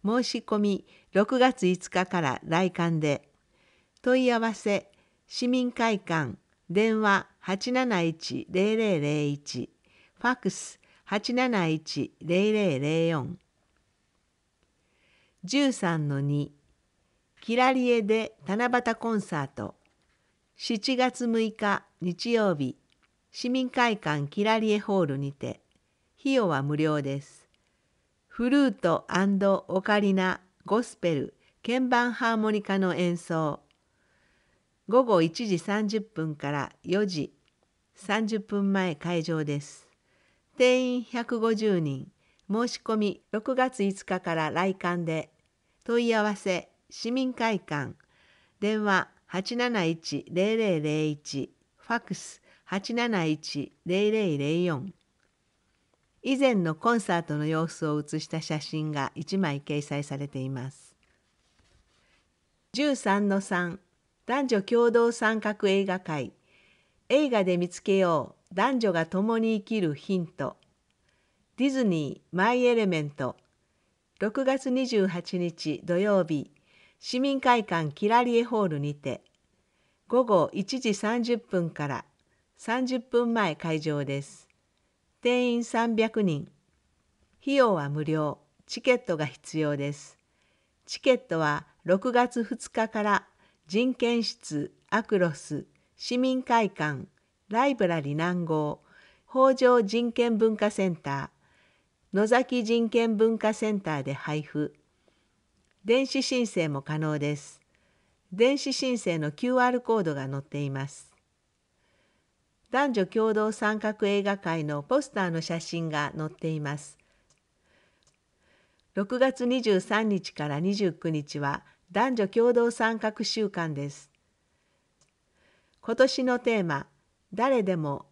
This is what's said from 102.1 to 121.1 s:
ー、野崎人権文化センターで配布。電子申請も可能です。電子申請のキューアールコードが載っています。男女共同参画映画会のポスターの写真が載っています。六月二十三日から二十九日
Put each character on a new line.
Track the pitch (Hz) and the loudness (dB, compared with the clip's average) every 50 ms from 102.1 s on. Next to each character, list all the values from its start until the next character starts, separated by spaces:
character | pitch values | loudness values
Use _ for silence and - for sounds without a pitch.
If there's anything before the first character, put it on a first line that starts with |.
| - | 0
ー、 | |
野 | 190 214 | 0 4
崎 | 214 240 240 254 254 254 247 220 | 4 4 2 2 2 -2 -2 2
人 | 214 233 233 233 | 2 2 2 2
権 | 220 - 233 233 226 220 | 2 2 2 2 2 4
文 | 202 220 226 226 | 4 4 2 2
化 | 214 - 214 214 | 2 0 -2 0
セ | - 220 214 | 0 -2 -2
ン | 214 202 | -2 -2
タ | 196 165 156 | -2 -2 -4
ー | 143 135 | -4 -4
で | 139 139 | -6 -8
配 | - - - 151 156 | -6 -6 -4 -4 -4
布。 | 147 - - 151 151 - - _ _ _ _ _ _ _ _ _ _ _ _ _ _ _ _ _ _ _ _ _ _ | -6 -4 -4 -4 -4 -4 -6 _ _ _ _ _ _ _ _ _ _ _ _ _ _ _ _ _ _ _ _ _ _
電 | 202 233 262 269 | 2 2 2 2
子 | 262 - 269 254 | 0 -2 -2 -2
申 | - 269 247 240 | 0 0 0 0
請 | 214 - 185 165 156 | 0 0 -2 -2 0
も | 143 139 | -2 -4
可 | - - 151 | -4 -4 -4
能 | 156 156 156 151 147 | -2 -2 -2 -2 -2
で | 143 147 147 | -2 -2 -4
す。 | 143 - - - _ _ _ _ _ _ _ _ _ _ _ _ _ _ _ | -4 -8 -18 -20 _ _ _ _ _ _ _ _ _ _ _ _ _ _ _
電 | 180 190 233 254 285 | 0 2 4 4 4
子 | 269 - 277 | 2 -2 -4
申 | 262 - 285 254 247 | -4 -2 0 -2 -2
請 | 214 - 196 170 160 | 0 0 -2 -2 0
の | 151 151 | -2 -4
キ | 147 - - | -4 -4 -2
ュ | 247 254 | 0 2
ー | 254 247 | 4 2
ア | |
ー | 247 247 | 2 2
ル | 247 | 0
コ | 247 - 226 | 0 0 0
ー | 220 185 | 0 0
ド | 160 147 | 0 -2
が | 139 135 135 | -4 -6 -6
載 | 139 139 | -6 -8
っ | |
て | 139 _ - 143 | -8 _ -8 -6
い | 143 139 | -6 -4
ま | 135 135 135 | -4 -6 -8
す。 | 139 - - - _ _ _ _ _ _ _ _ _ _ _ _ _ _ _ _ _ _ _ _ _ _ _ _ _ _ _ _ _ _ _ _ _ | -8 -12 -18 -20 _ _ _ _ _ _ _ _ _ _ _ _ _ _ _ _ _ _ _ _ _ _ _ _ _ _ _ _ _ _ _ _ _
男 | - 254 285 285 233 | 0 0 2 2 2
女 | 208 185 | 0 0
共 | 180 - 226 220 220 214 | 0 0 0 2 2 2
同 | 214 214 214 | 2 0 0
参 | 214 - 220 208 214 214 | -2 -2 -2 -2 -2 0
画 | - 214 208 - 214 | -4 -4 -2 0 0
映 | 196 202 202 196 | 0 2 2 0
画 | 202 202 | 0 -2
会 | 196 - 170 165 165 151 | -2 -2 -4 -2 -2 -2
の | 147 147 147 143 | -4 -4 -6 -2
ポ | - 247 285 | 0 0 0
ス | 285 - | 0 -2
タ | - 214 190 | -4 -2 -2
ー | 175 | -2
の | 165 165 | -2 -4
写 | 160 - 170 165 | -4 -4 -6 -6
真 | - - - 170 165 160 | -6 -6 -6 -6 -4 -4
が | 151 147 147 143 - | -2 -2 -4 -4 -4
載 | 160 156 | -6 -8
っ | 156 | -8
て | 156 _ - 160 | -8 _ -6 -6
い | 160 156 | -4 -4
ま | 147 139 147 | -4 -6 -6
す。 | 147 - - - _ _ _ _ _ _ _ _ _ _ _ _ _ _ _ _ _ _ _ _ _ _ _ _ _ _ _ _ _ _ _ _ _ _ _ _ _ _ _ _ | -8 -10 -16 -20 _ _ _ _ _ _ _ _ _ _ _ _ _ _ _ _ _ _ _ _ _ _ _ _ _ _ _ _ _ _ _ _ _ _ _ _ _ _ _ _
六 | 190 202 196 247 247 | -6 -4 -2 2 2
月 | 262 269 262 - 247 | 2 2 2 0 0
二 | 240 247 262 | 0 2 2
十 | 233 220 202 185 | 4 4 4 4
三 | 190 - 202 214 226 | 2 2 0 0 2
日 | 214 208 180 - - | 2 0 0 -2 -6
か | - - 147 | -8 -6 -4
ら | 147 139 147 | -4 -2 0
二 | 170 190 202 | 0 0 0
十 | 208 208 175 156 | 2 0 -2 -2
九 | - - | -2 -4
日 | 165 | -2